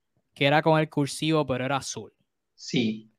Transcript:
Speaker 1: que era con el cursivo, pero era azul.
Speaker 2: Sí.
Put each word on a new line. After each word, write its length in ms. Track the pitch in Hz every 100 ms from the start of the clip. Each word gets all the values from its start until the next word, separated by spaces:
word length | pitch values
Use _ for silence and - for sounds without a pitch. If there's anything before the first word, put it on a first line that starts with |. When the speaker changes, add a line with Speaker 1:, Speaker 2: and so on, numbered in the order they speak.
| _ _ _
Speaker 1:
que 120 | - 139
era 160 | 151
con 160 | 160 156
el 120 | 156
cursivo, 560 | - 139 - 156 156 139
pero 160 | 127
era 140 | 127 135
azul. 360 | 113 - - _ _ _ _
Speaker 2:
Sí. 600 | _ - 135 110 110 -